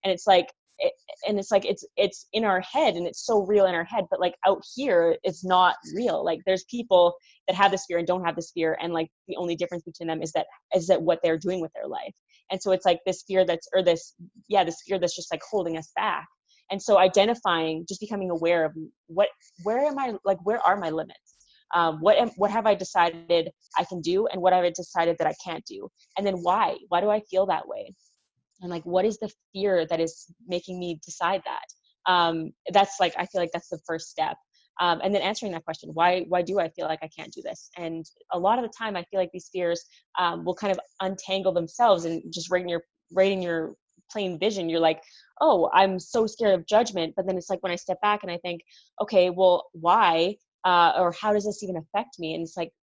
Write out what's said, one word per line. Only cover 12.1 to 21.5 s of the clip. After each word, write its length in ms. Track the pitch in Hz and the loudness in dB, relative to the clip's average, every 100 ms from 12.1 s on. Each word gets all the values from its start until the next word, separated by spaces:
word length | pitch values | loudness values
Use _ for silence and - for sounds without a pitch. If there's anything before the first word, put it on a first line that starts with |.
| - _ _ _ | -18 _ _ _
And 120 | 190 | -6
so 100 | 202 | 0
it's 140 | 185 185 | 0 2
like 140 | 175 | 0
this 180 | - 185 - | -2 -6 -2
fear 180 | 190 | 2
that's, 240 | 180 170 - | 2 0 0
or 80 | 185 | 0
this, 320 | 175 165 - _ 175 - _ | 2 0 -2 _ -20 -20 _
yeah, 160 | 196 | 2
this 160 | 170 165 - | 2 -4 -6
fear 120 | 190 | -2
that's 160 | 175 | -2
just, 160 | - 165 | -4 -8
like, 120 | 160 - | -10 -4
holding 280 | 214 170 160 | -4 -2 -6
us 140 | 151 | -8
back. 320 | - 208 156 170 _ _ _ _ | -4 -4 -4 -8 _ _ _ _
And 100 | 196 | -8
so 180 | - 202 | 4 6
identifying, 840 | 185 185 208 233 196 170 160 160 170 | 6 4 2 0 0 0 0 -4 -8
just 140 | 190 | -12
becoming 300 | 214 208 190 | -8 -6 -4
aware 340 | 170 165 175 | -2 2 2
of 80 | 156 160 160 _ _ | 2 -4 -16 _ _
what, 200 | 170 202 - _ _ | 0 0 -2 _ _
where 160 | 180 233 | -4 0
am 180 | 294 277 | 0 -2
I, 160 | 262 208 | -6 -4
like, 140 | 196 190 | -2 -2
where 160 | 185 226 | -2 0
are 180 | - 202 | 0 0
my 120 | 170 | -2
limits? 440 | 160 185 - _ _ _ | -6 -8 -14 _ _ _